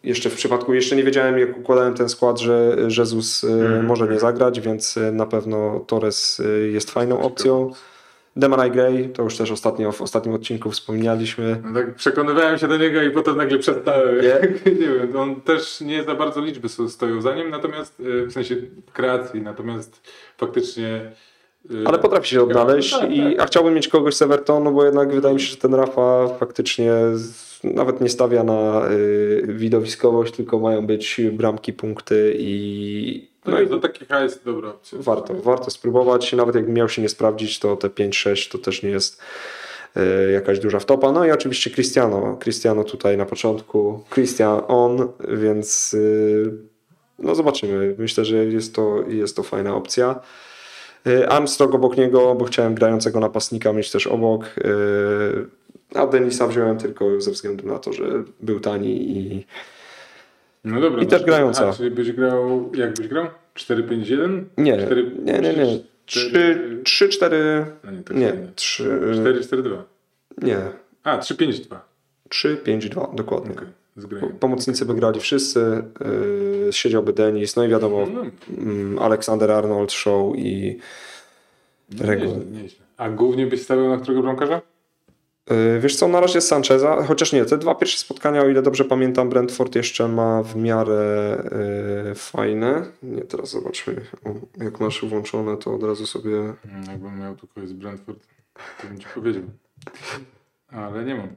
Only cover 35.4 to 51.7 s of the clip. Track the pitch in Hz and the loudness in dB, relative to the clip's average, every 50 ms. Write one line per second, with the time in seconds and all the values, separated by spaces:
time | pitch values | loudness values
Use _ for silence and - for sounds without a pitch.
35.4 | 104 120 127 123 123 - - - - 120 117 127 127 123 123 123 123 - - 123 | 2 0 0 0 0 -8 -10 -4 -4 2 2 4 4 6 4 2 2 0 2 2
36.4 | 120 117 120 120 110 113 117 117 117 110 - - 107 104 - - - 110 107 110 | 2 4 2 0 0 2 2 2 2 0 0 -2 -2 -2 -2 2 0 0 2 0
37.4 | 110 107 - - - 104 101 98 - 98 - - 104 101 95 - - 104 101 98 | -4 -6 -6 -2 0 0 0 0 -2 -4 -2 -2 -2 0 0 0 0 0 0 0
38.4 | - - - 95 - 98 95 - - 101 101 98 95 - - _ - - - - | -4 -6 -8 -6 -4 -4 -6 -4 -4 -4 -2 -2 -4 -4 -6 _ -20 -18 -16 -14
39.4 | - - - - - - - - - - _ - 92 92 95 95 98 95 98 98 | -14 -14 -14 -16 -16 -16 -16 -18 -18 -8 _ 0 2 2 4 4 4 4 2 2
40.4 | 98 98 101 98 104 104 98 101 - - 139 131 139 135 143 170 175 160 156 143 | 2 2 0 2 2 0 0 0 2 2 2 4 4 2 4 4 4 4 4 2
41.4 | - 135 127 - - - - - 123 - - 139 123 110 101 98 101 107 104 - | 0 -4 -4 -2 -4 -2 0 -2 -2 2 2 2 4 4 2 0 -2 -2 -4 -4
42.4 | - 117 110 - - 117 107 107 107 - - 92 - 101 101 98 98 98 - - | -4 -6 -6 0 0 2 2 2 -2 -4 -6 -2 0 0 2 2 0 -4 -6 -2
43.4 | - 113 107 110 - _ - 107 104 104 110 110 - _ - 135 127 127 - - | -2 -2 -2 -2 -6 _ 0 0 0 0 -2 -6 -12 _ 0 0 0 0 2 2
44.4 | 110 107 107 104 - - 131 123 120 120 123 127 127 123 - _ - 104 113 110 | 2 4 4 2 2 2 4 4 4 4 2 0 -2 -4 -4 _ -6 -6 -2 0
45.4 | 107 107 107 107 101 - - - - - - 107 107 107 107 107 107 107 107 107 | 0 0 0 0 -2 -2 -2 -2 -2 -2 0 2 2 2 2 2 2 2 2 2
46.4 | 107 110 110 110 110 _ _ _ _ _ _ _ _ _ _ - - - 170 165 | 0 -2 -6 -10 -16 _ _ _ _ _ _ _ _ _ _ -8 -2 -2 0 2
47.4 | 156 147 139 - - 101 98 98 98 98 98 104 113 113 - - 110 107 113 110 | 2 2 0 0 -4 -4 -2 0 0 -2 -2 -4 -6 -4 -2 -2 0 2 2 2
48.4 | 110 110 113 110 110 110 - - 110 107 104 104 - - 110 107 104 101 - - | 2 2 0 -4 -4 -4 -4 -2 0 0 0 -2 -2 -2 -2 -2 -4 -4 -4 -6
49.4 | 101 - - 101 98 101 101 98 92 - - - 123 127 131 127 - - - - | -6 -4 -4 -4 -4 -2 -4 -4 -4 -2 0 0 0 0 0 -4 -10 -20 -20 -20
50.4 | - - - - - - - - - - - _ _ 127 123 127 127 - 139 147 | -20 -20 -20 -20 -20 -20 -20 -20 -20 -20 -20 _ _ 2 4 4 4 4 4 4
51.4 | 147 139 - - 147 127 | 4 0 2 2 2 4